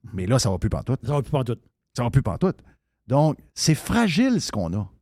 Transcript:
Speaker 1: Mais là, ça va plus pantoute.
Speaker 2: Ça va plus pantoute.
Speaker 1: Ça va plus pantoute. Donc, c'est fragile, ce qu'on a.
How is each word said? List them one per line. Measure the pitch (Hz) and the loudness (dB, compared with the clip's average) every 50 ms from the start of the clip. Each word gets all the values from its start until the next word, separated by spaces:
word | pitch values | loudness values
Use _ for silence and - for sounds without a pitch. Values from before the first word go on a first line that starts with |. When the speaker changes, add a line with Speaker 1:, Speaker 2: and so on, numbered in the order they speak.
| - - | -18 -10
Speaker 1:
Mais | - 92 92 | -8 -6 0
là, | 92 127 127 | 0 2 2
ça | - 110 | 2 0
va | 95 87 | -2 0
plus | - 107 | -2 -2
pantoute. | - 76 - - 131 - - | -2 -4 -2 -4 -4 -4 -2
Speaker 2:
Ça | 117 | -2
va | 147 143 | -2 -2
plus | 123 - | -2 0
pantoute. | 151 139 127 117 117 - _ _ _ _ _ _ _ | -2 -2 0 -2 -6 -8 _ _ _ _ _ _ _
Speaker 1:
Ça | - | -4
va | 123 117 | -4 2
plus | - 135 | 2 2
pantoute. | - 107 82 - - 117 - - - - _ _ _ _ _ _ _ | 2 2 -2 0 0 0 -2 -4 -14 -20 _ _ _ _ _ _ _
Donc, | 110 127 139 151 156 139 - - _ _ | 0 2 4 4 2 2 -2 -10 _ _
c'est | - - - 156 | -2 2 2 2
fragile, | - - - 185 233 233 202 151 175 254 269 247 175 | 2 0 0 2 2 2 2 2 2 2 2 2 0
ce | - - | -2 -4
qu'on | - 104 90 82 87 | -4 -4 -2 -2 -2
a. | 104 101 - - _ | -4 -6 -6 -12 _